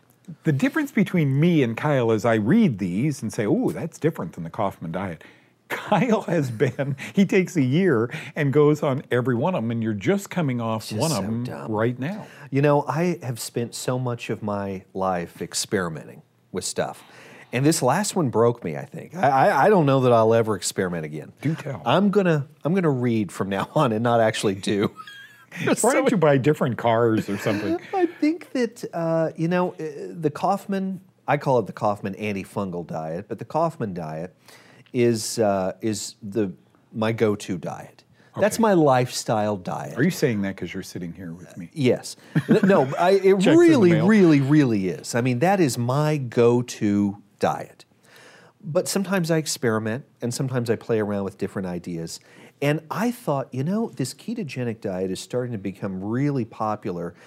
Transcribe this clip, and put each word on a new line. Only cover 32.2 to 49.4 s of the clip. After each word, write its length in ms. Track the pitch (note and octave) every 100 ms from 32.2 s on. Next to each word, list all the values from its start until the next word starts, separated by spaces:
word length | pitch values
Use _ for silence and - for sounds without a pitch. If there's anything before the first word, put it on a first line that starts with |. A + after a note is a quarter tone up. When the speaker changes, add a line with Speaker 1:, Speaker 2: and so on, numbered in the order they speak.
| G#2+ G2 - G#2+ G2 F2 D#2+
Speaker 2:
diet, 400 | D#2+ D#2+ E2+ G#2
but 100 | G#2+
the 80 | A#2
Kaufman 480 | D#3 E3 - A2
diet 420 | F2+ D#2+ D#2+ D#2 _ _ - - - _
is, 460 | B2+ A#2+ A2+ - -
uh, 340 | G#2 G2 F#2 -
is 340 | A2+ G2+ - -
the, 300 | G#2 A2 G2+ - _ _ _
my 180 | A2+ A2
go-to 460 | A2+ A2 G#2 - F2+
diet. 440 | E2+ - - - _ _ _ -
That's 160 | G3+ -
Speaker 1:
Okay. 60 |
Speaker 2:
my 120 | A3+
lifestyle 800 | F#3 D3 B2+ B2 - - A2 G#2+ G2+
diet. 400 | F2+ D#2 - -
Speaker 1:
Are 40 |
you 60 | F3
saying 300 | - D3 G#2
that 120 | G2 F#2+
'cause 160 | F2+
you're 80 | F#2+
sitting 300 | - - F2
here 180 | E2+ F2
with 220 | E2+ E2 -
me? 120 | E2+
Speaker 2:
Yes. 420 | D#3 B2 - - - - D3 -
N-, 120 | F#3+
no, 260 | G3 F#3+ C3+ D#3+
I, 140 | F3
it 100 | G3
Speaker 1:
<laughs> 0 | F#3+ G3
Checks 60 | A3
in 40 |
the 40 | D#4+
Speaker 2:
really, 340 | E4+ C#4+ F3+
Speaker 1:
mail. 160 | D#3+ F3+
Speaker 2:
really, 340 | A3 E3+ D3
really 460 | C3+ D3+ C3 G#2 F#2
is. 240 | D#2 -
I 80 | A#2+
mean, 180 | B2+ A#2+
that 200 | E3+ G3
is 180 | D3 A#2+
my 400 | A#2+ C#3 D3+ D3+
go-to 1040 | B2 A#2+ A#2 B2 B2 - G#2+ G2+ G2+ G2+ - -
diet. 460 | - - - - - _ _ - - - - _
But 240 | F#3 E3 -
sometimes 440 | G3 F#3 G3 E3
I 60 |
experiment, 680 | D#3+